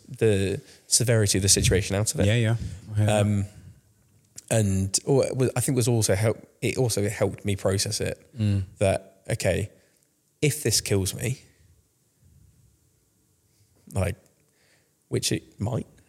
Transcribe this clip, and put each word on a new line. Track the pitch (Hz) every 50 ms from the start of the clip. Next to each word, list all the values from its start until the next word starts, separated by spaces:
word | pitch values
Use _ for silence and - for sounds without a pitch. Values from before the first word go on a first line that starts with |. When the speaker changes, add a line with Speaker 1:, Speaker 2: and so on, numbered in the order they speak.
| - - 127 -
Speaker 1:
the | 117 110 101 95 98 92 98 - - - - - _
severity | - - - 120 123 117 110 104 98 - 92
of |
the | 98 98
situation | - 101 - - 98 90 - - 98
out | 101 110 - -
of | -
it. | -
Speaker 2:
Yeah, | 101 113
yeah. | 120 110 110 113 110 - - - - - -
I | 107
hear | 104 107
that. | 107 107 104
Speaker 1:
Um, | 101 104 101 98 95 - - - - - - _ _ _ _ _ _ _ _ _ _ _ _ - _ -
and, | 117 113 107 98 95 95 98 98 - - -
or | - 143 127 -
it | - -
was, | 131 127 - -
I | 120
think | - - 135
was | 127 107 123
also | 120 113 107 - 98
help, | 98 110 117 - - - _ _ -
it | - 117 - -
also | 131 113 - 101 101 101
helped | 101 - 107 90 - - -
me | 104 98
process | - - 98 95 98 - 107 104 -
it, | 92 90 - - _ _ - 113
Speaker 2:
Mm. | 107 104 101 98 92 - - -
Speaker 1:
that, | 104 95 95 - - - _ _ - -
okay, | 113 - - 98 87 90 101 - - _ _ _ _ _ _ _ _ _ _ _ _ -
if | 151 147 - -
this | - 117 - -
kills | - - 104 98 92 95 -
me, | 131 123 117 131 - - _ _ _ _ _ _ _ _ _ _ _ _ _ _ _ _ _ _ - _ _ _ _ _ _ _ _ _ _ _ _ _ _ _ _ _ _ _ _ _ _ _ _ _ _ _ _ _ -
like, | - 98 92 87 - - _ _ _ _ _ _ _ _ _ _ _ _ _ _ _ _ _ -
which | 131 - - -
it | 110 - - - _ -
might. | 101 113 - - - - - - _